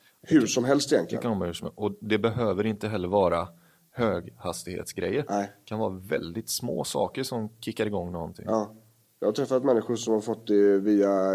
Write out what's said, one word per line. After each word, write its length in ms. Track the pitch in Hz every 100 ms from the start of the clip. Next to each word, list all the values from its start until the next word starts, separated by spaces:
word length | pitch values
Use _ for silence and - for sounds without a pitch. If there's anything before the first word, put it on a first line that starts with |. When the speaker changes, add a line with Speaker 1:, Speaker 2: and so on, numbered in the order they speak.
| _ _
Speaker 1:
hur 240 | - 156 110
som 180 | -
helst 280 | 123 147 139
egentligen. 280 | 131 85 113
Speaker 2:
Det 20 |
kan 100 | 120
komma 120 | 104 87
hur 60 |
som 120 | 87 -
helst. 120 | -
Och 140 | 104 101
det 180 | 107 107
behöver 480 | 113 110 113 92 107
inte 220 | 104 107
heller 200 | 107 90
vara 400 | 101 92 85 87 - _ _ _
höghastighetsgrejer. 1300 | - 117 87 87 - 92 85 - 90 87 - 87 113 143
Speaker 1:
Nej. 140 | 101
Speaker 2:
Det 260 | 101 - -
kan 100 | 107
vara 120 | 110
väldigt 600 | 95 95 73 82 85 -
små 340 | - 123 -
saker 380 | - - 92 -
som 260 | 131 120 107 -
kickar 260 | - 110 107
igång 260 | 101 87
någonting. 320 | 87 82 - -
Speaker 1:
Ja. 260 | 110 104 - _ _ _ -
Jag 100 | 104
har 40 |
träffat 320 | 107 131 131
människor 320 | 135 117 107 117
som 180 | 113
har 60 | 110
fått 260 | 104 110 -
det 320 | 104 101 98
via 320 | 101 104 101 98 95